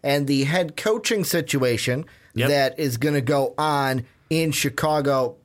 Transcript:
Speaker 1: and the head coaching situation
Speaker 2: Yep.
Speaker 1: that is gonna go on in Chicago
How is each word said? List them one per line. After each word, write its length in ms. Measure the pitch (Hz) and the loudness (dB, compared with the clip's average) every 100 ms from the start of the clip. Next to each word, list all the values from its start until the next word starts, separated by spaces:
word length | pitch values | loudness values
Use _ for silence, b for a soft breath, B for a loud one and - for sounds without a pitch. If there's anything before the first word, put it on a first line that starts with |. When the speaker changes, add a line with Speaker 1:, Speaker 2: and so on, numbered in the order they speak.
Speaker 1:
and 240 | 147 143 139 | 0 0 0
the 200 | 139 139 | 0 2
head 300 | 175 170 - | 0 -2 -4
coaching 480 | 214 226 - 220 | -2 -2 0 -2
situation 800 | 175 170 - 143 127 117 - 127 165 B B - | 0 -2 0 0 0 0 -2 -4 -6 B B -2
Speaker 2:
Yep. 140 | 131 | 2
Speaker 1:
that 300 | 143 135 - | 2 0 0
is 180 | 147 117 | -4 0
gonna 220 | 147 147 | 0 0
go 340 | 120 143 131 - | 2 0 0 0
on 480 | 156 143 135 131 123 b _ | 0 2 0 -2 -6 b _
in 220 | 160 165 | 0 0
Chicago 880 | 143 143 - 156 151 139 135 123 - | 0 -2 0 0 2 2 2 0 -4